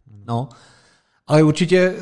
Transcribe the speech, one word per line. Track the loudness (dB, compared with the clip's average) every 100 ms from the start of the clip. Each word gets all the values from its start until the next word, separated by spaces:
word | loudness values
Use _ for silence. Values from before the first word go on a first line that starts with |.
| _ -20 -8
no. | -8 -8 -14 _ _ _ _ _ _ -2
Ale | 2
určitě, | 2 0 0 2 0 -2